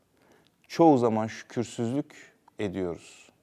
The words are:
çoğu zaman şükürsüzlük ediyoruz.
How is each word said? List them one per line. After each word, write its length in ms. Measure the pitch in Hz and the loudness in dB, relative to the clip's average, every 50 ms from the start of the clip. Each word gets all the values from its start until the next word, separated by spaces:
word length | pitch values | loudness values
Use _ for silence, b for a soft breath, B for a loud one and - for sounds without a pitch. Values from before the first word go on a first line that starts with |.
| _ _ b b b b b b b b b b b - | _ _ b b b b b b b b b b b -6
çoğu 300 | - - 170 165 143 123 | 0 4 6 6 6 6
zaman 280 | 120 117 110 110 107 | 4 2 0 0 -4
şükürsüzlük 1040 | 110 - - - - - 123 113 - - - 120 113 127 143 147 - - - - - _ _ _ _ _ - | -4 -8 -12 -16 -10 -6 -6 -6 -6 -6 -6 -4 -4 -4 -4 -6 -8 -10 -20 -20 -20 _ _ _ _ _ -8
ediyoruz. 720 | 107 98 87 95 92 87 80 - - - - - - _ _ _ | -8 -6 -4 -4 -6 -6 -6 -10 -14 -20 -20 -20 -20 _ _ _